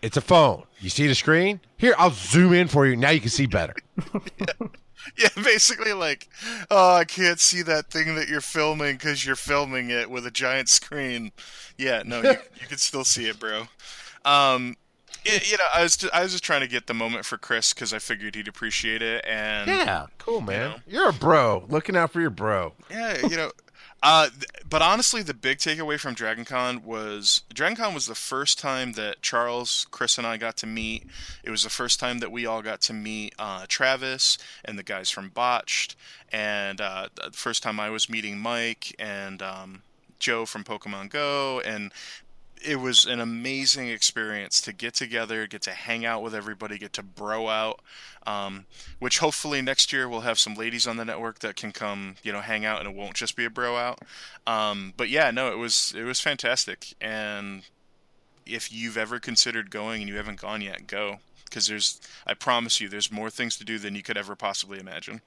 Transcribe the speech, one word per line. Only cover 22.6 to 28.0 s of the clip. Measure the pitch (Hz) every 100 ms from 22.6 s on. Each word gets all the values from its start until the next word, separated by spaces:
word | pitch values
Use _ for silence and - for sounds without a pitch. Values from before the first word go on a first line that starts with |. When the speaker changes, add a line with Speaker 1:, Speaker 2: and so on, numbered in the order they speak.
| 85 - -
Speaker 2:
Yeah, | 208 226 170 269
you | 165
know. | 156 - _ _ - -
Uh, | 139 160 151
th-, | 123 135 - -
but | 156
honestly, | 165 214 247 233
the | 180
big | 127 131 139
takeaway | 165 156 156 147
from | 143
Dragon | 113 113 110 117
Con | 127 123 123
was, | 110 110 110 104 101 - -
Dragon | 120 156 226
Con | 226
was | 165